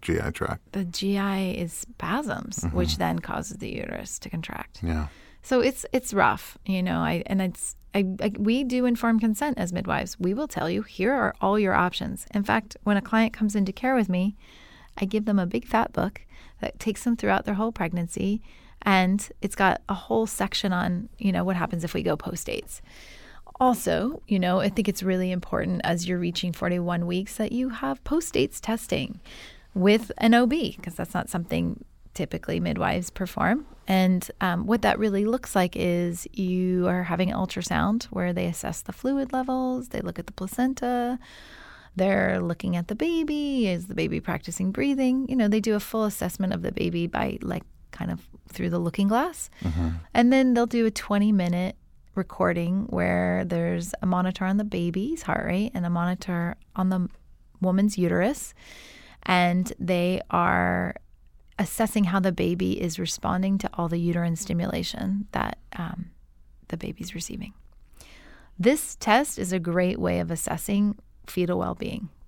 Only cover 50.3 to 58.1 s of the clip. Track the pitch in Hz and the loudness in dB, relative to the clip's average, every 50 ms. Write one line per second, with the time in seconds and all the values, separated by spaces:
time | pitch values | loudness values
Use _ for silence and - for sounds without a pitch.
50.3 | 269 269 262 254 247 240 240 233 240 233 226 220 214 - - - 208 202 202 214 | 6 6 6 6 4 4 2 2 2 2 2 2 0 -2 -2 0 2 4 4 4
51.3 | 214 190 180 175 175 175 185 185 - - - - - - - - - 196 185 - | 4 4 4 2 2 0 0 -2 -4 -8 -16 -20 -20 -20 -16 -8 -4 -4 -4 -2
52.3 | - - 185 180 170 170 170 170 185 196 214 - - 180 180 180 180 175 180 180 | 0 2 2 2 2 2 0 0 0 0 -2 -2 0 0 2 2 2 2 2 2
53.3 | 180 185 185 175 175 170 170 170 175 170 170 175 - - - 185 180 180 180 185 | 2 0 0 0 0 0 0 0 0 -2 -4 -6 -6 -2 0 0 2 2 0 0
54.3 | 180 - 196 185 196 208 214 208 - 180 170 175 165 185 202 277 330 - - - | -2 -2 0 0 0 0 0 0 -2 -2 -2 0 0 0 -2 -2 -4 -4 -2 -2
55.3 | - - - - 175 190 208 - - 175 175 170 175 170 170 180 185 180 - - | -2 0 0 0 0 0 0 -2 -2 -2 -2 0 0 0 0 0 -2 -2 -4 -4
56.3 | 180 170 170 170 - - - _ - - 185 185 190 180 180 - - - - - | -2 -2 -2 -4 -6 -8 -14 _ -4 0 0 2 2 0 0 -2 -6 -12 -20 -20
57.3 | - - - - - - 185 185 185 190 196 214 202 - 180 170 | -20 -20 -20 -16 -6 -2 0 2 4 4 4 4 4 2 2 4